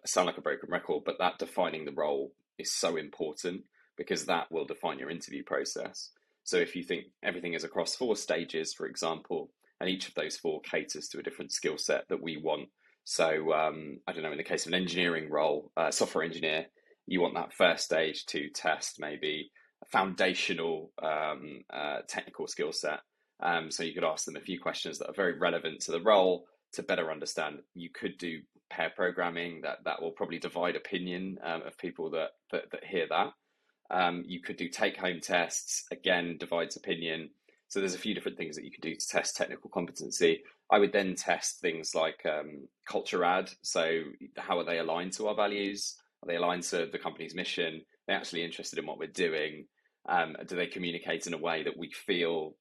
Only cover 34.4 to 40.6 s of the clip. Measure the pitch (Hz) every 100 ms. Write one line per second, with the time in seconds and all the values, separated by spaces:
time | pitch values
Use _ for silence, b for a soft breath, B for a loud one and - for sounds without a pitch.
34.4 | - 98 87 - 104 - 92 85 - 90
35.4 | 85 - - - - 87 95 87 85 82
36.4 | 85 85 82 - - 87 82 80 78 _
37.4 | b b b 98 95 90 110 101 - 80
38.4 | 80 76 - - 80 76 - - - -
39.4 | - - - - 85 - 78 - 85 80
40.4 | B B